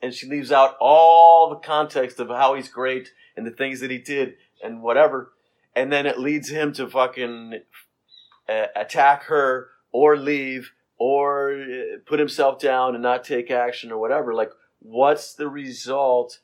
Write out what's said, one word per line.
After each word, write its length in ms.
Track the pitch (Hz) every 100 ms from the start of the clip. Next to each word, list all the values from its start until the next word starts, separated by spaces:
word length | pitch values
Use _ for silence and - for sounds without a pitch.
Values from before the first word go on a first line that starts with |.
and 120 | 127
she 120 | 120 127
leaves 260 | 143 127
out 240 | 139 135 -
all 720 | 123 151 165 165 165 165 160
the 80 | 147
context 640 | - 151 151 147 127 -
of 80 | 117
how 260 | 120 135
he's 140 | 135 127
great 440 | - 127 131 131 _ _ -
and 100 | 113
the 40 |
things 300 | 113 135 131
that 100 | 127
he 60 | 127
did 380 | - 143 127 - _ _
and 200 | 110 117
whatever, 500 | 113 123 151 135 120 _ _ _ _
and 160 | - 135
then 140 | 143 143
it 120 | 123
leads 300 | 131 151 131
him 220 | 151 151
to 120 | 143 127
fucking, 720 | 131 127 127 123 117 113 110 _ _ _ _ _ _ _ _ -
uh, 180 | 110 104 -
attack 480 | 107 160 139 143
her 460 | - 151 135 127 127 _ _
or 240 | 123 147 147
leave 560 | 139 147 135 131 123 _ _ -
or, 560 | 120 139 143 139 139
uh, 440 | 139 135 127 101 101 -
put 120 | 147
himself 400 | 147 - 139 135
down 340 | 143 131 127
and 80 | 120
not 220 | 123 123
take 260 | - 127 120
action 400 | 127 123 123 117
or 80 | 110
whatever, 360 | 113 143 -
like, 160 | 151 110 - _ _
what's 540 | 110 113 139 151 -
the 140 | - 147
result 920 | 143 135 120 120 135 135 123 120 -